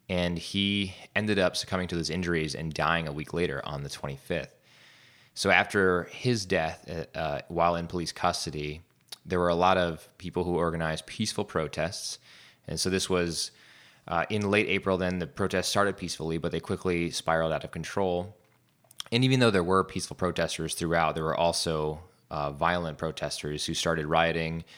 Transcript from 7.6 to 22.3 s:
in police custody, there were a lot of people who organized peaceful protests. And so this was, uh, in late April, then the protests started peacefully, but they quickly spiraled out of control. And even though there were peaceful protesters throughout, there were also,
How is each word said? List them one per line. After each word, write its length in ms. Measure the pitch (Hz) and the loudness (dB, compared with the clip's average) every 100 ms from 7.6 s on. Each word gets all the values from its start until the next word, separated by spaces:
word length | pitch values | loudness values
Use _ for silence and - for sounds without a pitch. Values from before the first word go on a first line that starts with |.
| 85 85 | 2 2
in 100 | 85 | -2
police 240 | 90 82 | -4 -6
custody, 680 | - 87 87 - 76 73 78 - _ _ - - | 0 0 0 -4 -6 -6 -8 -14 _ _ -18 -4
there 120 | 90 | 2
were 120 | 87 | 2
a 40 | |
lot 220 | 85 90 92 | 4 6 6
of 320 | 87 80 - - | 2 -2 -12 -14
people 280 | 90 90 | -6 -2
who 120 | 87 87 | 0 2
organized 480 | 85 82 80 78 | 0 0 -2 -4
peaceful 400 | - - 110 - | -8 -6 -4 -2
protests. 720 | 104 - 76 - 82 - - - - - - _ - | -2 -2 -2 -2 -4 -4 -10 -12 -16 -20 -20 _ -8
And 140 | 80 | -4
so 80 | 92 | 0
this 220 | 92 - | 0 2
was, 400 | 92 87 78 - - - - - - - | 2 2 -2 -6 -10 -20 -20 -20 -20 -4
uh, 160 | 85 - | -2 0
in 200 | 107 101 | 0 2
late 160 | 104 - | 4 4
April, 300 | 95 98 92 | 0 2 2
then 220 | 90 90 | 2 0
the 80 | 82 | -4
protests 420 | - 95 92 - | -2 0 0 0
started 300 | 104 101 95 | 2 2 0
peacefully, 400 | 87 - 80 82 | -6 -6 -4 -2
but 140 | 82 | -2
they 60 | 85 | -4
quickly 520 | - 92 92 87 85 | -4 -4 0 0 0
spiraled 420 | - - 82 80 | -2 0 2 2
out 100 | 76 | -2
of 80 | 78 | -6
control. 640 | 82 80 - 95 87 95 - _ _ _ _ _ _ - | -10 -6 -2 0 -2 -4 -12 _ _ _ _ _ _ -2
And 100 | 120 | 2
even 160 | 131 131 | 4 6
though 120 | 117 | 6
there 120 | 98 | 6
were 220 | 85 95 | 4 4
peaceful 320 | 92 92 - - | 2 -4 -8 -2
protesters 580 | 90 82 82 - 80 | -2 0 -2 -2 -6
throughout, 400 | - 82 85 78 | -2 0 4 4
there 100 | 78 | 2
were 120 | 80 78 | -2 2
also, 640 | 85 - 87 78 76 78 - _ _ | 2 2 -2 0 -2 -4 -12 _ _